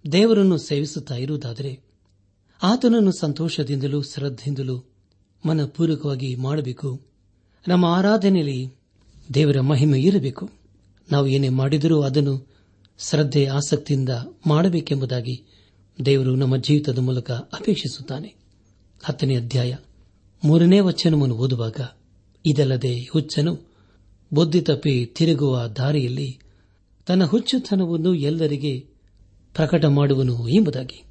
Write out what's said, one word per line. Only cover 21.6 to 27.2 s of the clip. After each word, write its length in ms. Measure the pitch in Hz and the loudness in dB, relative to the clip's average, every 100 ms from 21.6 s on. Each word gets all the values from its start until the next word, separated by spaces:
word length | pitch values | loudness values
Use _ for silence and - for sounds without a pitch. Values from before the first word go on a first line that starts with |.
| 113 143 123 _ _ _ _ _ | -4 -6 -10 _ _ _ _ _
"ಇದಲ್ಲದೆ 540 | - 147 131 127 127 120 | 0 2 2 0 -2 -4
ಹುಚ್ಚನು 760 | 127 160 151 - 156 165 - _ _ _ _ _ _ | -2 -4 -2 -2 -2 -4 -12 _ _ _ _ _ _
ಬುದ್ಧಿ 280 | 147 165 175 | 0 2 2
ತಪ್ಪಿ 440 | 165 139 151 127 | 0 0 0 -2
ತಿರುಗುವ 640 | 120 - 165 143 143 127 117 | -4 0 2 2 0 -2 -4
ದಾರಿಯಲ್ಲಿ 720 | 107 131 147 123 135 139 127 - _ _ _ _ _ | -4 -2 0 -2 -4 -8 -12 -20 _ _ _ _ _
ತನ್ನ 200 | - 185 | -2 0